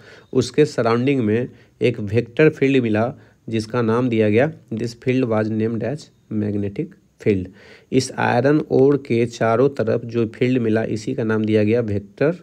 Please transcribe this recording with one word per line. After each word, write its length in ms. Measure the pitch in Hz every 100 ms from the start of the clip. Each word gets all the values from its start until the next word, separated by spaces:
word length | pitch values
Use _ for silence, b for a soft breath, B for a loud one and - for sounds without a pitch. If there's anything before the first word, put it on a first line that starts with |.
| B B B
उसके 320 | 127 - - 151
सराउंडिंग 540 | - 113 117 131 135
में 260 | 107 113 131 b b b
एक 200 | 123 -
वेक्टर 500 | 104 113 117 - 156
फील्ड 320 | 156 135 135
मिला, 300 | 117 107 120 156 b b -
जिसका 340 | 113 110 123
नाम 260 | 110 117 127
दिया 200 | 113 107
गया, 200 | 107 151 160 -
this 200 | 110 120 -
field 320 | 131 127 123
was 200 | 110 110
named 320 | 110 110 113
as 200 | 117 147 - _ -
magnetic 580 | 107 104 104 101 101 - - _ -
field। 260 | 117 98 92 B B B B
इस 180 | 131 -
आयरन 460 | - 117 120 135 151 -
ओर 240 | 120 135 139
के 260 | - 117 117
चारों 400 | - 113 113 139
तरफ 340 | - 110 117 117
जो 200 | 117 110
फील्ड 300 | - 127 131
मिला, 240 | 113 110
इसी 300 | 113 104 135
का 100 | 131
नाम 200 | 113 110
दिया 200 | 107 107
गया 160 | 104 117
वेक्टर 540 | 110 101 - - 143 175